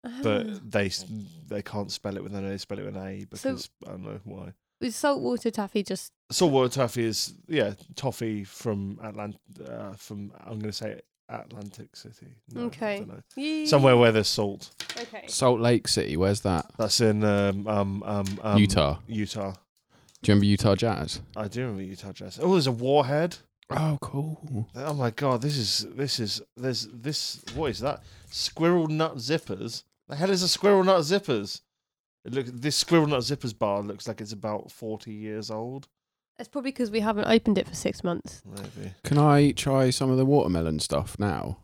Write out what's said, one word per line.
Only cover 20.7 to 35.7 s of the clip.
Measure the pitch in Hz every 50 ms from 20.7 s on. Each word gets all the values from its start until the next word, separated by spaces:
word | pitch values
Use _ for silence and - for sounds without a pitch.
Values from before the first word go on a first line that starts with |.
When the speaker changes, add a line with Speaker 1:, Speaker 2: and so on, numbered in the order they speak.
| 98
Speaker 3:
Jazz? | 101 113 117 104 - 76 - - - - - -
Speaker 2:
I | 101 107
do | 101 101 120
remember | 127 123 107 95 95
Utah | 92 95 - - 101
Jazz. | 92 - 98 95 - -
Oh, | 143 180 190
there's | 180 143
a | 131
warhead. | 123 113 120 131 139 147 139 123 143 147 165 175 - - _ _ _ _ _ _
Speaker 3:
Oh, | - 147 156 156 151 139
cool. | - - - 139 147 160 156 - - 151 135 104 110 - -
Speaker 2:
Oh | 120 135 156 147
my | 143 127 117
God, | 110 - 147 139 127 117
this | 120 147 147
is, | 139 110 98 - - 107 - -
this | 131 139 135 - -
is, | 117 101 - 107 101 _ _
there's | 120 123 131 123 110 113 107 -
this, | 120 113 147 151 - - - - - - - -
what | 139 160 143
is | 107 -
that? | 117 139 147 - - - - - - -
Squirrel | - - - - - - 160 170 180 180 160
nut | 156 156 156 160 160 -
zippers. | 139 113 127 156 156 - - 101 95 107 117 117 - - _ _ _ _
The | _ -
hell | 143 170 190
is | 196 180 185
a |
squirrel | 170 - - - 202 202 190 185
nut | 185 190 180
zippers? | 156 143 185 202 196 - 135 107 101 95 - - _ _ _ _ _ _ _ _ _ _ _ _ _
It | 120 117
look, | 135 127
this | 120 123 123 123 151 143
squirrel | - - - 170 165 151
nut | 147 147 127
zippers | 117 117 143 135 - 123 107
bar | _ 113 104 101 101
looks | 104 104 98 101 -
like | - 110 -
it's | 110 101 110
about | 101 101 107 104 104 - -
forty | - - - 110 107 104 - 117 107
years | 107 107 107 107 110 104 107
old. | 110 110 113 120